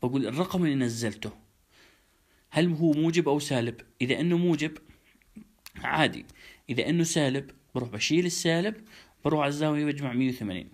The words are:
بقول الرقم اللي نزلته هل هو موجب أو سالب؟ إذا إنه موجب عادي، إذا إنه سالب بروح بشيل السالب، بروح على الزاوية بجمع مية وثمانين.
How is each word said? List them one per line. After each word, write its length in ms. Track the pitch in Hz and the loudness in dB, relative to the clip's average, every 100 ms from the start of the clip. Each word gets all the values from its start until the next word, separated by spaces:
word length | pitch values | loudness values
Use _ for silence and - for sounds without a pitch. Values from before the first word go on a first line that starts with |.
بقول 240 | 123 135 110 | -2 0 -2
الرقم 380 | 135 180 190 | -2 -2 0
اللي 100 | 165 | 0
نزلته 560 | 135 123 117 113 104 107 - _ _ _ _ - _ _ _ _ _ _ | 2 0 -2 -4 -6 -12 -12 _ _ _ _ -20 _ _ _ _ _ _
هل 220 | 156 175 | 0 2
هو 200 | 156 165 | 4 2
موجب 360 | 151 160 170 151 | 4 2 2 2
أو 100 | 147 | 0
سالب؟ 420 | 147 131 117 113 - _ | 0 0 -2 -6 -20 _
إذا 200 | 123 - | -2 2
إنه 180 | 170 170 | 2 2
موجب 400 | 175 151 151 156 - - _ _ _ - - _ - - | 2 2 -2 -6 -20 -20 _ _ _ -20 -20 _ -20 -10
عادي، 500 | 127 151 135 - - - - - - | -4 2 2 0 -14 -20 -20 -20 -4
إذا 200 | 123 113 | -2 2
إنه 160 | 170 | 2
سالب 460 | 165 175 143 139 139 - _ | 2 2 2 0 -6 -20 _
بروح 140 | 131 120 | -6 -6
بشيل 380 | 104 - 160 175 | -4 0 2 0
السالب، 600 | 170 165 165 202 220 - - - _ | -2 0 0 -2 -6 -18 -20 -20 _
بروح 160 | 147 151 | 0 0
على 80 | 143 | 0
الزاوية 360 | 147 156 147 | 0 0 0
بجمع 280 | 151 143 135 | -2 -2 -2
مية 160 | 123 131 | 0 0
وثمانين. 420 | 123 104 92 - | -2 -6 -8 -10